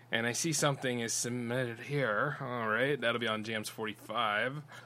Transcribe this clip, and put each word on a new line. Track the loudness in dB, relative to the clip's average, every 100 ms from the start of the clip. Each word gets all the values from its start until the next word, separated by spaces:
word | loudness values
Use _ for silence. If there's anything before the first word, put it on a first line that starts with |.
| -2
And | 0 2
I |
see | 0 0
something | 4 2 2 0 0
is | 0
submitted | -2 -2 -2 -2 -2 -2 -4
here. | -4 0 2 2 0 -2
All | -4 -2 2
right, | 4 4 2
that'll | 2 2
be | 0
on | 0
Jams | -2 -4 -4
forty-five, | -6 -6 -6 -6 -2 2 2 0 -4 -10 -16